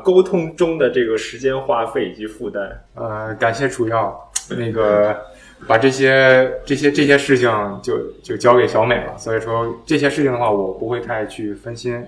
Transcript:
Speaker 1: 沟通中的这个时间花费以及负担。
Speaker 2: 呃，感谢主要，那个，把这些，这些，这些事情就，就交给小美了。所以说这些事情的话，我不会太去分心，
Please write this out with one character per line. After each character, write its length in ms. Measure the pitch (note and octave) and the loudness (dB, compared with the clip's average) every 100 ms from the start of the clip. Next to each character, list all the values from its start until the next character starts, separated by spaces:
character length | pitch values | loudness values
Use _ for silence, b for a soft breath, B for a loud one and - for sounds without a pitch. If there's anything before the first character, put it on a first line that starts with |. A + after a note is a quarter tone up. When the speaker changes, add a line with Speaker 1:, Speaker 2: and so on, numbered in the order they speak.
Speaker 1:
沟 200 | F#3 F#3 | 2 4
通 320 | F#3 F3+ D#3+ | 4 0 -4
中 240 | - E3+ D#3+ | -2 -2 2
的 100 | B2+ | 0
这 160 | B2+ | 2
个 140 | A2+ A2 | 0 -2
时 180 | - A#2 | -4 -4
间 200 | C3 C3 | -4 -4
花 260 | C3+ D3 - | -2 -2 -2
费 240 | C3+ F#2+ | -4 -6
以 40 | |
及 100 | G2 G#2+ | -6 -12
负 220 | - A2+ | -10 -10
担。 360 | G2+ F#2+ - _ | -8 -10 -12 _
Speaker 2:
呃， 400 | - A2+ G#2+ A2 | -12 -10 -8 -10
感 180 | A2 - | -4 -2
谢 160 | - C3+ | -2 -4
主 200 | - A2+ | -2 -2
要， 420 | A2+ A2+ - - - - | 0 -2 -6 -12 -12 -8
那 200 | B2 A2+ | -8 -6
个， 460 | A2 G#2+ G#2 G#2 - - B B B - | -2 2 2 2 -2 -8 B B B 0
把 100 | A2+ | 4
这 120 | C3 | 4
些， 600 | C3 C3+ C3+ C3 B2+ B2+ - | 2 4 6 6 6 4 -2
这 120 | - C3+ | -4 0
些， 160 | C#3+ | 2
这 140 | D3 C#3+ | 2 4
些 100 | C#3+ | 4
事 200 | - B2+ | 4 2
情 140 | A#2+ G#2+ G2+ G2 | 4 0 -4 -8
就， 160 | - A2 - - | -6 -6 -6 -12
就 140 | - A2 | -8 0
交 180 | A#2+ | 4
给 120 | B2 A#2 | 4 4
小 160 | A2 | 2
美 120 | A#2 A#2 | 2 0
了。 200 | - - | -4 -10
所 180 | A#2 A2+ | -4 -4
以 40 | |
说 400 | A2+ A#2 A#2 - | -2 -4 -4 -6
这 140 | - D3+ | -2 0
些 100 | C#3+ | 2
事 140 | D#3 | 2
情 80 | C3+ | 0
的 80 | A#2+ | 2
话， 120 | A#2 | 0
我 220 | G2+ F#2+ | 0 -2
不 140 | - A2+ | -4 -4
会 120 | A#2+ | -4
太 240 | A#2 A2 G2+ | -4 -6 -6
去 280 | - G#2+ | -8 -8
分 200 | G2+ A#2 | -8 -12
心， 300 | A2+ B2 A#2+ | -10 -6 -8